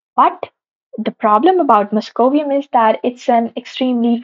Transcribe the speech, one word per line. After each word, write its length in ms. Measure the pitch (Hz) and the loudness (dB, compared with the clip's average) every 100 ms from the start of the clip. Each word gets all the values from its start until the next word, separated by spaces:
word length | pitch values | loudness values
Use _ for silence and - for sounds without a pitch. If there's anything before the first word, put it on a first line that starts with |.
| _ - | _ 0
But 360 | 311 - - _ _ _ _ - | 0 0 -16 _ _ _ _ -8
the 120 | 220 | -8
problem 480 | - 220 214 330 370 | -4 0 2 2 2
about 320 | 285 208 202 | 4 2 2
moscovium 640 | 214 - - 247 294 294 277 | -4 -4 0 0 0 -2 -4
is 120 | 277 | -2
that 260 | 240 220 226 | 0 0 0
it's 280 | 247 247 - | -4 -6 0
an 240 | 233 233 - | 0 0 -8
extremely 640 | - - 254 240 233 233 | -14 -6 -2 0 0 -2